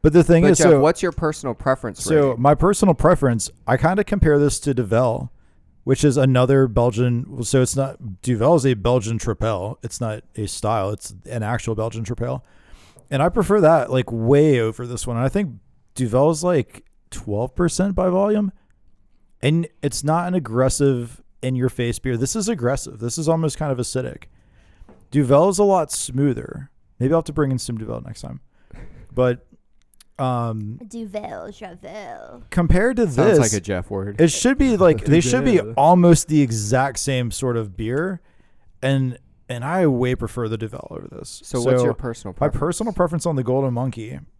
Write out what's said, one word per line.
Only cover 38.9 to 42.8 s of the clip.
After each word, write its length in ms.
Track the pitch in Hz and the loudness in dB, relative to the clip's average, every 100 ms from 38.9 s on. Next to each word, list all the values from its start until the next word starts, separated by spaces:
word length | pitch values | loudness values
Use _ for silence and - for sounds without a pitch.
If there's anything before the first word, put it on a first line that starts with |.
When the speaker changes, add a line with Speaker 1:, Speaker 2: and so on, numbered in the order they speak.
| 139 131 120 _ _ _ | 0 -2 -6 _ _ _
Speaker 1:
and 160 | 120 131 | -10 -4
I 200 | 180 170 | 0 0
way 280 | 123 123 127 | 2 -2 -2
prefer 320 | 113 - 113 | -6 -6 -6
the 100 | 110 | -6
Duvel 300 | 110 67 - | -8 -12 -16
over 160 | - - | -16 -16
this. 300 | - - - | -16 -18 -20
Speaker 2:
So 160 | - 127 | -8 -4
what's 180 | 120 127 | 0 2
Speaker 1:
So 40 | 120 | 2
Speaker 2:
your 80 | |
personal 400 | 113 123 113 98 | -2 -8 -10 -12
Speaker 1:
my 40 | 90 147 | -4 -2
Speaker 2:
preference? 100 | - | -2
Speaker 1:
personal 340 | 156 175 | -4 -4